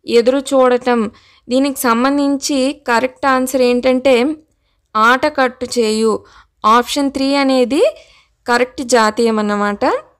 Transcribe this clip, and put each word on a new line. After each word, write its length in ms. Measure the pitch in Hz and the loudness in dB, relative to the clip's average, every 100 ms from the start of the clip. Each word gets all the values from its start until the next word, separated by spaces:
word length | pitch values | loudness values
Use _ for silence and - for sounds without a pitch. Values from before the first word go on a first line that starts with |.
| - | 2
ఎదురు 300 | 233 233 277 | 2 2 0
చూడటం, 720 | 269 269 254 247 247 240 214 - _ _ - | 0 2 2 2 0 -2 -2 -10 _ _ -4
దీనికి 300 | 254 277 269 | -2 -2 -2
సంబంధించి 1000 | 247 226 262 285 285 277 - 277 262 294 - | -2 0 0 0 -2 -2 -4 -2 -2 -4 -2
కరెక్ట్ 380 | 233 254 - 277 | -2 -2 -2 -2
ఆన్సర్ 360 | 262 254 269 | 0 -2 0
ఏంటంటే 720 | 247 247 254 254 269 240 269 311 _ _ _ _ _ 214 | 0 2 0 0 2 2 0 -4 _ _ _ _ _ 0
ఆట 420 | 220 262 302 294 | 2 2 0 0
కట్టు 300 | 254 254 247 240 | -2 -2 -6 -2
చేయు. 400 | 220 220 220 208 - - _ _ 214 | -2 0 0 -2 -8 -20 _ _ 2
ఆప్షన్ 460 | 233 240 294 277 | 2 0 -4 -4
త్రీ 240 | 277 269 277 | -2 -2 0
అనేది 580 | 269 262 240 285 554 - - _ _ _ - | 2 2 2 2 0 -2 -20 _ _ _ -2
కరెక్ట్ 340 | 240 254 - | -2 -2 -6
జాతీయం 580 | 247 247 214 214 226 220 | 0 2 2 0 -2 0
అన్నమాట. 460 | 208 208 208 202 277 508 - | -2 -2 -2 -2 -2 -2 -8